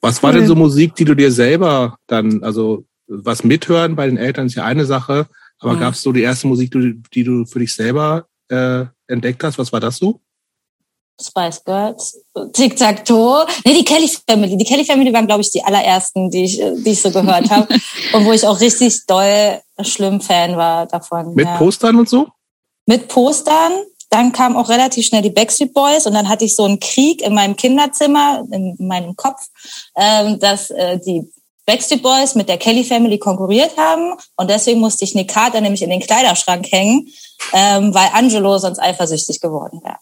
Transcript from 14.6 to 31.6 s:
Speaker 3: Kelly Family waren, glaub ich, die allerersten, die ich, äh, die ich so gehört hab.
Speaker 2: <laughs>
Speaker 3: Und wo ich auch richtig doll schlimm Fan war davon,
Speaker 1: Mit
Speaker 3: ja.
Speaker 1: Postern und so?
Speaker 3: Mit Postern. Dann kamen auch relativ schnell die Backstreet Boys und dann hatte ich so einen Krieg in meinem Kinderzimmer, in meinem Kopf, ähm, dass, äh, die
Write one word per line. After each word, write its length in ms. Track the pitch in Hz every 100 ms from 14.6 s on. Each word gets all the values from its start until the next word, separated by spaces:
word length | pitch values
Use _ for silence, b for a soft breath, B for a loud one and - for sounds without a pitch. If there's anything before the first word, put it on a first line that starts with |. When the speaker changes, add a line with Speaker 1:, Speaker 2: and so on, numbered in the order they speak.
Speaker 3:
Kelly 200 | - 269 302
Family 260 | 277 262
waren, 140 | 233 220
glaub 140 | 208
ich, 100 | 208
die 120 | -
allerersten, 680 | - 202 - 185 185 - 185
die 140 | 180
ich, 160 | 185 202
äh, 100 | - -
die 140 | -
ich 100 | 202
so 80 | 196
gehört 400 | 180 190 180 185
hab. 180 | 208 214
Speaker 2:
<laughs> 420 | 254 - - -
Speaker 3:
Und 100 | 220
wo 80 | 208
ich 140 | 220 214
auch 120 | 196
richtig 440 | 233 226 247 - -
doll 540 | 190 - 202 208 - _ -
schlimm 380 | 202 - 196 196
Fan 340 | - 180 170 175
war 300 | 165 165 170
davon, 480 | 170 - 170 165
Speaker 1:
Mit 100 | 165
Speaker 3:
ja. 120 | 165 175
Speaker 1:
Postern 380 | 165 202 226 233
und 120 | 233
so? 200 | 247 294 _ _ _ _ _ -
Speaker 3:
Mit 220 | 233 -
Postern. 640 | - 247 294 - 302 330 370 403 _ -
Dann 240 | 214 247
kamen 240 | 240 254 240
auch 120 | 233
relativ 360 | 233 262 254 226
schnell 160 | 220
die 80 | 208
Backstreet 420 | 196 220 - 277
Boys 340 | 277 277 302 233
und 80 |
dann 140 | 208 202
hatte 160 | 214
ich 120 | 226 -
so 80 |
einen 160 | 208 202
Krieg 420 | - - 285 330
in 100 | -
meinem 220 | 208 202
Kinderzimmer, 880 | 202 254 269 294 285 294 294 285 277 -
in 240 | 196 185 175
meinem 340 | 185 185 175
Kopf, 260 | 185 269 269 - B B B B -
ähm, 420 | 208 214 208 208
dass, 300 | 202 202 -
äh, 280 | - 180 180
die 320 | 180 170 165 _ _ _